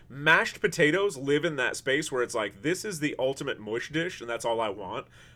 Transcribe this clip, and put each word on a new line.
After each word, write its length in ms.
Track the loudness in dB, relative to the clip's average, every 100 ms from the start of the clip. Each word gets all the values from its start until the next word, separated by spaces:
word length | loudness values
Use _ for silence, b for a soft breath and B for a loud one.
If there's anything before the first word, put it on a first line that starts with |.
| -16
Mashed 540 | 0 6 6 4 0
potatoes 560 | -2 4 4 4 0 -2
live 260 | 2 2
in 140 | 2 0
that 180 | 0 0
space 340 | 0 0 0
where 140 | -2
it's 100 | 0
like, 280 | 0 -2 -2
"This 240 | -4 -2 -4
is 160 | -4
the 160 | -4 0
ultimate 400 | -2 -2 -4 -6
mush 300 | -4 -4 -4
dish, 300 | -4 -4 -6
and 80 | -6
that's 160 | -4 -2
all 160 | 0
I 80 | 0
want. 380 | -4 -8 -8 -10 b b